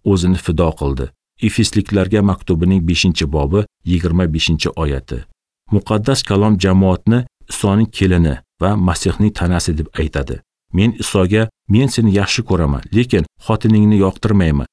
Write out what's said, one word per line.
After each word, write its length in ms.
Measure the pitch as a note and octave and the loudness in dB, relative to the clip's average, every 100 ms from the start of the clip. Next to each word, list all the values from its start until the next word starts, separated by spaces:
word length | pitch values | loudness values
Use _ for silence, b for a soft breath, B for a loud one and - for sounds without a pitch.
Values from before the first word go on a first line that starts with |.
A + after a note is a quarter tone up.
o'zini 360 | G2+ F#2+ F2+ F2+ | 0 0 2 0
fido 320 | - E2 E2 | 0 0 0
qildi. 340 | - C#2+ C2 B1+ _ _ _ | -2 -4 -4 -8 _ _ _
Efesliklarga 800 | A2+ - G#2+ G#2+ - G2+ F#2 G#2+ | -4 0 0 -2 0 0 0 2
maktubining 600 | G2+ F2+ - E2 F2 F#2+ | 2 0 -2 0 2 2
beshinchi 440 | E2+ E2+ F#2+ D#2+ D2+ | 2 0 0 0 -2
bobi, 360 | D2+ C#2+ G2 G2+ _ | -2 0 0 -2 _
yigirma 440 | E2+ F2 E2+ F2 F2 | -4 -2 0 0 0
beshinchi 440 | D#2 - D#2 - | -2 -2 -2 -4
oyati. 480 | - D2+ C2+ - B1 - _ _ _ - | -4 -4 -4 -8 -12 -14 _ _ _ -4
Muqaddas 540 | G2+ - G#2+ G#2 C3+ | -2 0 -2 0 -2
kalom 340 | - G2+ G#2+ G2 | 0 0 2 2
jamoatni 680 | F#2+ F#2 F#2+ F2+ - A#2+ B2 _ | 2 2 2 0 0 0 -2 _
Isoning 460 | - - G2+ G2+ A2 | -16 -4 0 0 0
kelini 440 | - F#2+ F2+ D#2+ C2+ - - | 0 0 2 2 -2 -10 -6
va 200 | F2+ G#2 | -2 0
Masihning 580 | F2+ E2 F#2+ - G#2 | 0 0 -2 0 -2
tanasi 440 | - F2 F2 - D#2 | 0 -2 -2 -2 -4
deb 100 | D2+ | -6
aytadi. 500 | - D#2 D2 B1+ C2+ - _ _ | -6 -4 -4 -6 -10 -16 _ _
Men 180 | F2+ A2 | 0 0
Isoga: 580 | - - G2+ F#2 G#2+ A2+ - - | -2 -2 0 2 0 -2 -6 -2
"Men 220 | G#2 C3+ | 0 2
seni 240 | - A2+ | 0 2
yaxshi 280 | G2 G2 - | 2 0 -4
ko'raman, 420 | - F#2 D2+ C#2 - | -2 0 0 -2 -2
lekin 340 | G#2 B2 G2+ D#2 _ | -2 0 0 -2 _
xotiningni 580 | - A2 A2+ G#2+ G#2 G#2 | -4 0 2 4 4 4
yoqtirmayman 680 | F#2+ - G#2+ G2+ E2 C#2+ C2 | 2 0 0 2 2 0 -4